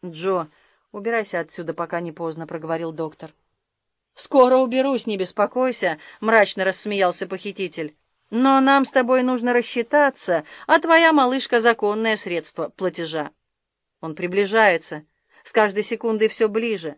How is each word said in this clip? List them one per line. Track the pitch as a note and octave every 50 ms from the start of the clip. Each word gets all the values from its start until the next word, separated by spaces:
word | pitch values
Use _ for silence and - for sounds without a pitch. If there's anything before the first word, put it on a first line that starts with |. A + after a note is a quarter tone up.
| -
«Джо, | F3+ E3 D#3 E3+ F#3+ F#3+ F3+ D#3+ D3+ _ _ _ _ _ _ _ _ _
убирайся | G#3 G3+ A3+ A3+ A3+ G#3+ - - F3
отсюда, | E3 E3 - - E3+ D#3+ D#3
пока | - E3+ E3 - E3+
не | F3 E3+ D#3
поздно», — | - E3+ E3 D#3+ D#3+ E3 D#3
проговорил | - E3 D#3 D#3+ E3 E3 E3+ E3 D#3+
доктор. | D3+ E3 D#3 D3+ _ - D#3+ _ _ _ _ _ _ _ _ _ _ _ _ _ _ _ _ _
«Скоро | - - - - C#4 B3+ B3 B3+
уберусь, | B3+ C4 B3 A#3 C4 C4 C#4 C4+ A#3 -
не | A#3 G#3+
беспокойся», — | F#3+ F#3 F3 - - G#3 G3+ - B3 B3+ C4 A#3+ - - F3+ D#3+ D3+ - - - -
мрачно | - A3 A3+ A3 G3+ F#3+ - - F#3+
рассмеялся | F#3+ F#3 - - G#3 G#3 G3 F#3+ F3+ F3 - F#3+
похититель. | F3+ F#3+ F3+ - G#3 F#3+ - G3 F3 - - D#3+ D3+ _ _ _ _ _ _ _ _
«Но | - A3+ B3+ C4+ C4+ C4+
нам | C4 C4+ C#4 C#4 C4+
с | -
тобой | - C4+ B3 A#3 B3+ B3+ B3+
нужно | B3+ B3+ B3 A3+ B3 A#3+
рассчитаться, | A#3+ A#3 - - B3 A3+ A#3 - D4 D4 C#4 C4 - - - F3 D#3+ D3+ - - - -
а | - D4+ D#4+
твоя | D#4+ E4 E4 D#4+ E4+ E4 D#4+
малышка — | D4 C4 B3 B3+ C4+ B3 - - A#3
законное | A3 A#3+ A3+ A#3 - G#3 G#3 G#3+ A3+ A3+ A3
средство | G#3 - F#3 F3 E3+ D#3+ - - - D#3+ -
платежа». | _ - F#3+ F3+ - - E3+ D#3 D#3 D#3+ D3+ C#3+ _ _ _ _ _ _ _ _ _ _ _ _ _ _
«Он | - D#3+ D3+
приближается, | - F3+ F3 F3+ G3 G3+ F#3+ G#3 A3+ A3 G#3 F3 E3 - - E3 D3+ D3+ _ _ _ _ _ _ _ _
с | - -
каждой | A#3 G#3+ G#3 F#3+ G3+ G#3
секундой | - B3 G#3+ - A#3 A3 G#3+ A3 A3
все | - - A#3 G#3+
ближе». | G3+ A3+ A3+ A#3+ G#3+ F#3+ D#3+ D#3 C#3